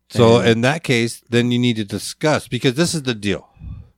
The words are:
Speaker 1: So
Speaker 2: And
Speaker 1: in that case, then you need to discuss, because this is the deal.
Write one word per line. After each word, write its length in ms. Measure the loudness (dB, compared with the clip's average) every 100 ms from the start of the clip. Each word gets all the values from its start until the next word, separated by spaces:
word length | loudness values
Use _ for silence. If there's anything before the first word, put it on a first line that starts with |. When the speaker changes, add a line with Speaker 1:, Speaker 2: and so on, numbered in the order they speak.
| _
Speaker 1:
So 300 | 2 6 6
Speaker 2:
And 80 | 4
Speaker 1:
in 120 | 2
that 200 | 2 -2
case, 380 | -2 -2 -2 -6 -2
then 220 | 0 0
you 80 | 0
need 180 | 0 -2
to 80 |
discuss, 640 | -4 -8 -10 -4 -2 -2 -4
because 260 | -4 -2
this 200 | 0 -2
is 80 | -2
the 120 | -4
deal. 340 | -4 -4 -6 -8 _ -18 -18 -20